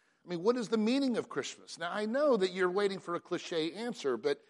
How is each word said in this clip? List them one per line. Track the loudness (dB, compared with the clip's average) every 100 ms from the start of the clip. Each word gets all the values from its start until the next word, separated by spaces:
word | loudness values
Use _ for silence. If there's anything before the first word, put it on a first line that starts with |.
| _ _
I | -8
mean, | 0
what | 2 2
is | 0
the | 2
meaning | 4 2 2 0
of | -2
Christmas? | -6 -6 -10 -16 -10
Now, | -6
I | -4 -2
know | 2 4 4
that | 2
you're | 2 2
waiting | 2 0 -2
for | -6 -6
a |
cliche | -4 -6 -2 -2 -2
answer, | -4 -6 -2 -2 0
but, | 0 -2